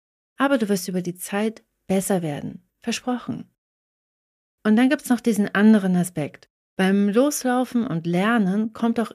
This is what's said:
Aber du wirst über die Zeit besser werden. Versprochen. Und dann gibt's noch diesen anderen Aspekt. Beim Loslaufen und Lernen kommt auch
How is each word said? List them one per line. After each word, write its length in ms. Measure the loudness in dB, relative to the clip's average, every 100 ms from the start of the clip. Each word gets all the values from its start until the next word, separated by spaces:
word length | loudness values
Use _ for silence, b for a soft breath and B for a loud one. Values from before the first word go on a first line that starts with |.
| _ _ _ -4
Aber 220 | 0 0
du 100 | 0
wirst 200 | -2 -2
über 140 | -6
die 120 | -6
Zeit 480 | -8 -8 -4 -4 -6 _ _ -4
besser 340 | -2 0 -2
werden. 460 | -2 -6 -10 -14 _ _
Versprochen. 680 | -8 -6 -4 -6 -6 -10 -12 _ _ _ _ _ _ _ _ _ _ _
Und 100 | 2
dann 140 | 4 4
gibt's 200 | 2 0
noch 120 | -2
diesen 340 | 0 0 0
anderen 400 | 4 6 6 4
Aspekt. 540 | 0 0 -4 -8 -10 _ _ _ -2
Beim 320 | 2 2 2
Loslaufen 800 | 2 2 0 -2 -2 -2 -2 -2
und 220 | -4 -2
Lernen 640 | 0 2 2 0 0 -4
kommt 260 | -2 -2 -2
auch 140 | -4